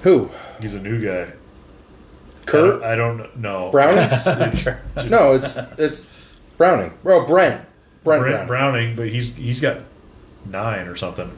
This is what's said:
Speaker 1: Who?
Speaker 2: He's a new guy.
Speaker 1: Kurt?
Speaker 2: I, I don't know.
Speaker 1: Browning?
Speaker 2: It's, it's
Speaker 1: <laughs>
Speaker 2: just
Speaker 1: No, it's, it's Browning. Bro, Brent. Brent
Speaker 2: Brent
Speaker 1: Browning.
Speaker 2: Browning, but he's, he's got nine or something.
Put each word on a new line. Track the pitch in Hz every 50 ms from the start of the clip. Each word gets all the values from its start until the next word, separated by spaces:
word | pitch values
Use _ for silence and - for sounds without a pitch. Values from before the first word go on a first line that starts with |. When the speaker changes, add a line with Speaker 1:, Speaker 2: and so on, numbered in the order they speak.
Speaker 1:
Who? | - 180 185 135 101 - - - - - - -
Speaker 2:
He's | 110 107 98
a | 98
new | 95 101 113 117 110
guy. | 101 92 90 87 - - - - - - - - - - - - _ - - - - - - - - - - - -
Speaker 1:
Kurt? | - 151 160 190 208 -
Speaker 2:
I, | - 113 113
I |
don't | 113 117 117 117 113 107 - - 123
know. | 113 104 98 95 90 92
Speaker 1:
Browning? | 95 143 139 151 180 - 156 113
Speaker 2:
It's, | 139 127 -
it's | 185 175 120 - 120 - - -
Speaker 1:
<laughs> | - - - - - -
Speaker 2:
just | 143 135 -
Speaker 1:
No, | 220 233 170 139 135
it's, | 131 135 - - - 123 - - -
it's | 156 147 - - - - - - - - - - - - _ -
Browning. | 165 180 180 123 92 85 - - -
Bro, | 185 190 170 165 -
Brent. | 160 185 185 147 - - - - _ _ _ _ _ _ _
Brent | 156 156 147 127
Speaker 2:
Brent |
Speaker 1:
Browning. | 135 131 107 95 -
Speaker 2:
Browning, | 123 131 135 139 131 120 113 113 117
but | 113 117 113
he's, | 107 123 120 117 -
he's | - 131 120 123 127
got | 139 135 - - - - - - - - - - - - - - - 104
nine | 95 95 107 113 110 98 90 87
or | 87
something. | - - 90 85 - 90 87 -